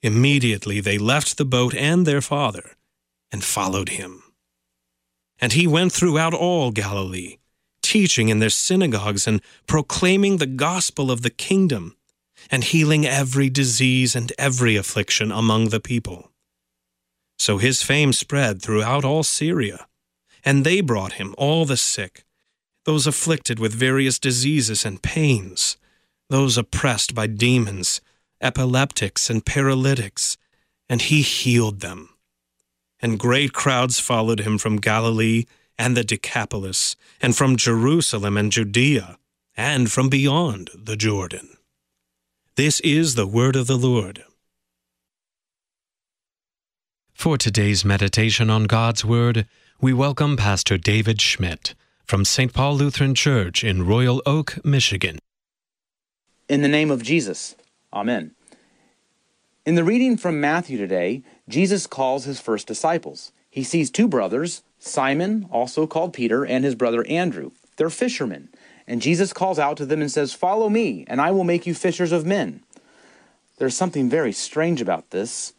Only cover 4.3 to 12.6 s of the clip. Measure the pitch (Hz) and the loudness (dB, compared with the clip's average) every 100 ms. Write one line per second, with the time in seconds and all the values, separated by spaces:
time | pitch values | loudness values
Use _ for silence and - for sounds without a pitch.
4.3 | _ _ _ _ _ _ _ _ _ _ | _ _ _ _ _ _ _ _ _ _
5.3 | _ 123 139 175 156 180 - 180 156 165 | _ 0 2 4 4 2 2 2 2 0
6.3 | 165 175 180 131 107 101 101 95 92 90 | 0 0 2 0 -2 -4 -4 -6 -8 -12
7.3 | - _ _ _ _ - 220 185 - 110 | -16 _ _ _ _ 0 2 2 2 2
8.3 | 107 107 - - 185 175 107 104 101 - | 2 2 0 0 2 2 0 -2 -4 0
9.3 | 107 - - - 156 - - 180 196 202 | -2 -2 -20 -2 -2 0 0 2 4 4
10.3 | 190 139 131 147 180 - - 135 123 123 | 2 0 0 -2 0 -4 -2 -2 0 -2
11.3 | _ - 190 190 117 85 _ _ _ _ | _ 0 2 4 0 -6 _ _ _ _
12.3 | _ - 131 | _ -6 -2